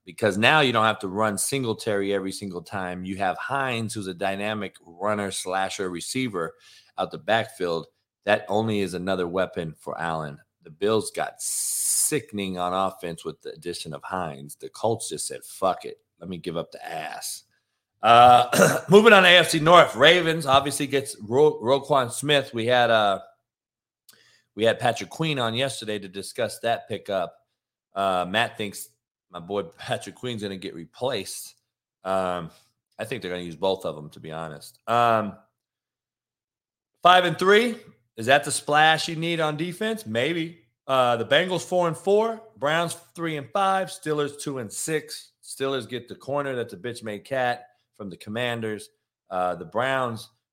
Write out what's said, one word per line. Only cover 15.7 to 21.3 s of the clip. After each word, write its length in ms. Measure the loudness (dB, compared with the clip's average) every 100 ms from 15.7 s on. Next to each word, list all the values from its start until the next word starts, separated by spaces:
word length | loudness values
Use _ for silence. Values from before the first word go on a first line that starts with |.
| -2 -8
it. 160 | -16 _ _
Let 100 | -12
me 80 | -10
give 200 | -8 -6
up 160 | -8
the 120 | -10 -10
ass." 580 | -8 -8 -10 -12 -12 -16 _ _ _ _ _
Uh, 800 | 8 10 12 10 6 6 6 4 6
<clears throat> 40 |
moving 240 | 8 10
on 100 | 10
to 60 | 10
A 80 | 8
F 140 | 6
C 80 | 2
North, 360 | 8 8 8 6
Ravens 500 | 6 6 4 0 4
obviously 420 | 4 4 -4 -2
gets 280 | -2 -4 -8
Ro-, 400 | -2